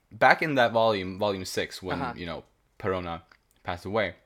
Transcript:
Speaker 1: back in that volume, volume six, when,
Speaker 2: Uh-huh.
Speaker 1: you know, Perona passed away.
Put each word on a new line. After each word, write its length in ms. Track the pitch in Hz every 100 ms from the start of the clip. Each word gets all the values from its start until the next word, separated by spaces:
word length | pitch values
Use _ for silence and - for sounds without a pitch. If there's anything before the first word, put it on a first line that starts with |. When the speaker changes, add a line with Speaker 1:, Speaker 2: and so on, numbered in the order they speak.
| _
Speaker 1:
back 320 | 107 131 170
in 140 | 165 135
that 160 | 117
volume, 480 | 113 113 104 92 92
volume 240 | 104 98
six, 360 | 92 - 92 -
when, 160 | 92 87
Speaker 2:
Uh-huh. 120 | - -
Speaker 1:
you 100 | 87
know, 160 | 76 - _ _ _
Perona 420 | 104 92 87 85 - _ _ _
passed 220 | - 87
away. 300 | 95 110 95 -